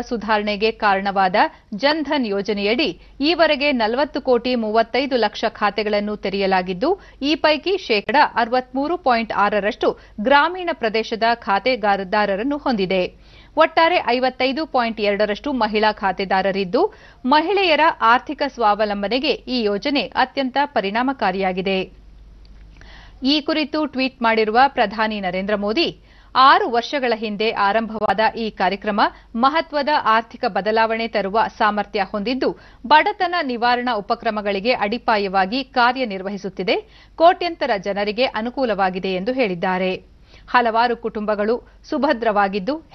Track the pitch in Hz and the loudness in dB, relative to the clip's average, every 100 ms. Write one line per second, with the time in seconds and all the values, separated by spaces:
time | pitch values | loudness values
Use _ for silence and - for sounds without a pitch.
0 | 240 233 208 214 208 202 220 220 208 190 | -2 -6 0 0 0 0 -2 0 0 0
1 | 202 196 185 208 311 - - 196 269 320 | 0 0 2 2 0 -2 -14 -2 0 0
2 | 277 302 226 196 196 202 202 247 262 165 | 0 -2 0 -2 -2 -2 0 0 -2 -4
3 | - - 285 339 311 294 294 254 214 240 | -14 -4 -2 2 2 2 0 0 0 0
4 | 294 294 262 240 254 247 214 220 226 247 | -2 -2 0 0 2 -2 0 0 0 -2
5 | 277 254 208 - 220 - 208 208 208 208 | 0 0 -2 -2 -6 -2 -2 -2 -2 -2
6 | 208 208 196 196 196 190 185 180 277 392 | -2 -6 -4 -2 0 0 0 -2 -2 -2
7 | - - 277 311 311 302 339 381 - 214 | -6 -6 -4 0 2 0 0 -4 0 -2
8 | - 262 - 226 226 254 254 262 294 349 | 2 2 2 2 0 -2 -2 -6 -4 -2
9 | 277 233 220 - 208 208 202 - 294 - | 0 0 0 0 0 2 -2 0 -2 -2
10 | - - 214 285 320 370 349 311 220 220 | -10 -4 2 4 4 -2 -6 -4 -2 -2
11 | 220 220 226 233 226 196 254 247 208 196 | -4 -2 0 0 0 0 0 0 0 0
12 | 190 214 202 196 262 285 285 220 185 190 | 0 0 0 -2 -2 -2 -2 0 0 0
13 | 180 - - - - - 320 330 330 349 | -2 -6 -20 -20 -8 2 2 4 4 2
14 | - 247 254 247 262 269 311 254 233 214 | 0 0 0 0 -2 -2 -2 -2 -2 -2
15 | 202 202 208 202 294 262 214 208 214 208 | -2 0 0 -2 -4 -2 0 2 0 0
16 | 196 180 190 190 196 190 185 240 403 - | -4 -2 -2 0 0 -2 -2 0 0 -4
17 | - - 247 302 330 403 370 294 311 - | -20 -8 2 2 2 0 2 4 2 2
18 | 226 240 269 277 277 254 214 208 214 202 | 2 2 0 -6 -6 0 0 2 0 -2
19 | 202 254 294 208 - 247 208 202 285 277 | -2 -2 -2 -4 -2 -2 0 -2 -2 -2
20 | 185 - 254 277 262 269 285 233 196 220 | -2 -2 -2 -2 -4 -2 -2 -2 -2 -2
21 | 262 262 202 196 190 185 190 190 - - | -2 -2 -2 0 -2 -2 -2 -2 -4 -12
22 | - - - - - - - - - - | -20 -20 -20 -20 -20 -20 -20 -20 -20 -20
23 | - - 262 302 294 311 285 311 302 254 | -20 -6 0 0 0 -2 -2 -2 -4 -2
24 | 262 - 233 220 214 226 269 262 208 220 | -4 -2 0 0 2 4 4 2 -2 0
25 | 220 214 185 185 196 208 208 233 269 - | -4 -2 -4 -4 -2 -2 -2 -2 -2 -4
26 | - - - 247 269 349 392 233 233 294 | -20 -20 -6 4 6 6 4 -2 -2 -2
27 | 254 220 214 202 220 - 202 214 220 220 | -2 -2 -4 -2 -2 0 0 0 -2 -4
28 | 208 196 220 220 220 - 185 196 208 202 | -2 0 0 0 -6 -2 -2 -2 -4 0
29 | 320 - - 226 254 320 320 294 285 302 | 0 -2 -10 0 2 2 -2 -4 0 0
30 | 214 220 233 - 240 196 196 226 226 226 | 2 0 0 -6 -4 -2 0 2 2 0
31 | 226 220 196 220 202 - 214 208 202 208 | -2 -2 -2 0 -2 0 0 0 -4 -4
32 | 190 214 202 262 277 - - - 233 302 | -4 -4 -4 -2 -2 -4 -14 -12 4 4
33 | 403 - 359 349 285 233 240 247 247 220 | 4 -2 -2 -2 -2 -2 0 0 0 -4
34 | 196 226 233 214 202 196 226 247 208 240 | -2 -2 -2 -4 -2 -2 0 0 -2 -2
35 | - 214 196 196 190 254 254 262 240 262 | 0 0 0 0 0 -2 -4 2 2 2
36 | 247 190 190 202 196 - 185 370 - - | -4 -4 -6 -8 -8 -6 -2 -2 -4 -20
37 | - - 330 370 349 339 277 202 202 196 | -16 4 4 4 -2 -4 -2 -2 -2 -4
38 | 208 214 262 220 233 277 247 196 190 185 | -4 -2 -2 -2 -6 -2 -2 0 0 0
39 | 190 185 202 254 214 175 190 185 185 185 | -4 -4 -2 -2 -2 0 -2 0 -2 -4
40 | - - - - - 247 233 226 240 233 | -10 -20 -20 -20 -2 2 2 2 0 -2
41 | 220 220 208 202 208 240 - - - 302 | -6 -6 -4 -2 0 -2 -6 -20 -6 -2
42 | 285 233 226 202 196 202 185 311 - | 0 0 0 2 0 0 -4 -6 -6